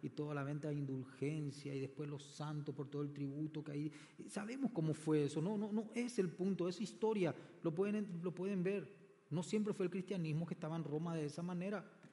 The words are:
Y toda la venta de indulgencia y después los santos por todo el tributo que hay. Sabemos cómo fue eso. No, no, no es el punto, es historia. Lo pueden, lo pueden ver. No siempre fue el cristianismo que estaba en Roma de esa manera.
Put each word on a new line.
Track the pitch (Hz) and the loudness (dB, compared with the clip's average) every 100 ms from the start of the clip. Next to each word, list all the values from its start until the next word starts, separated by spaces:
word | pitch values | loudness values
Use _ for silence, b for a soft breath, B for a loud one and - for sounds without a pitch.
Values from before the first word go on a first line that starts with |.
Y | 143 | -6
toda | - 147 | -2 -2
la | 147 | 0
venta | 139 147 151 | 0 0 0
de | |
indulgencia | 147 135 131 127 - 139 156 147 131 139 | 0 0 -2 -4 -2 0 0 -2 -4 -4
y | 139 | -4
después | 135 - 147 | -4 -4 -6
los | 143 | -6
santos | - - 151 151 147 | -8 -6 -4 -2 -4
por | 139 143 | -4 -4
todo | 143 | -2
el | 147 | -2
tributo | 143 139 143 151 151 | -2 -4 -2 -2 -4
que | 151 | -4
hay. | 147 151 B B - 208 | -2 -4 B B -14 -6
Sabemos | 202 208 262 262 | -4 -4 0 0
cómo | - 160 | 4 2
fue | 147 156 156 | 2 4 6
eso. | 143 160 | 6 2
No, | 175 214 | 2 2
no, | 208 | 2
no | 214 220 | 0 0
es | 240 240 220 | -2 0 2
el | 180 | 2
punto, | - 190 180 180 | 2 2 2 2
es | 180 | 0
historia. | 202 - 220 214 165 - B B | -4 0 2 4 4 2 B B
Lo | 165 | 0
pueden, | 160 202 208 208 170 | 2 2 2 0 -2
lo | 175 | -2
pueden | 160 190 196 | -2 0 2
ver. | 180 202 147 - - - - | 2 0 -2 -12 -20 -20 -4
No | 151 | -2
siempre | - 214 208 | 2 2 2
fue | - 175 | 2 0
el | |
cristianismo | 190 180 190 160 151 165 | 0 -2 0 2 2 0
que | |
estaba | 175 156 165 | -2 -2 -2
en | |
Roma | 147 151 170 165 | 0 0 0 0
de | |
esa | 147 160 | 0 -2
manera. | 175 175 190 208 - - - | -2 0 0 -2 -4 -14 -20